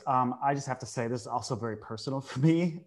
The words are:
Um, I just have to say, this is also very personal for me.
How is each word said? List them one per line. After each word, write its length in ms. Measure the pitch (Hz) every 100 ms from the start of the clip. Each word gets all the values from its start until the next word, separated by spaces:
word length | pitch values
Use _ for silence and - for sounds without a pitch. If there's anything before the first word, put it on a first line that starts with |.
| -
Um, 320 | 127 123 127
I 120 | 139 143
just 100 | 139
have 120 | 127
to 60 | 113
say, 220 | - 117
this 140 | 123
is 60 | 120
also 280 | 107 - 113
very 200 | 117 107
personal 460 | - 110 - 135
for 180 | - 131
me. 400 | 156 165 180 160